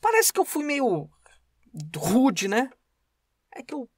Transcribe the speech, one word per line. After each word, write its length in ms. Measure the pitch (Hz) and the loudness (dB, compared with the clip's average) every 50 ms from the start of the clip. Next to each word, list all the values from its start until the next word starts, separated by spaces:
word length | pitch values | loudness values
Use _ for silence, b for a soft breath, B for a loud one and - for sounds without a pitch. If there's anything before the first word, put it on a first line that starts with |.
Parece 320 | - 440 453 440 440 - - | 2 4 4 4 4 4 2
que 60 | - | 0
eu 60 | 381 | -2
fui 200 | - - 311 294 | 0 -2 -4 -4
meio 460 | 294 294 285 269 240 185 160 147 151 _ _ b b b b b _ _ _ _ _ _ 156 151 156 - | -2 -2 0 0 0 0 -2 -4 -8 _ _ b b b b b _ _ _ _ _ _ -14 -14 -10 -10
rude, 520 | 156 151 160 190 247 262 269 196 170 190 196 | -6 -2 2 4 4 4 4 2 0 -2 0
né? 220 | 202 226 262 254 - _ _ _ _ _ _ _ _ _ _ _ _ _ _ _ - | 0 0 -2 -2 -6 _ _ _ _ _ _ _ _ _ _ _ _ _ _ _ -20
É 80 | - 240 | -18 -14
que 120 | - - | -12 -10
eu 140 | 294 240 - _ | -10 -10 -12 _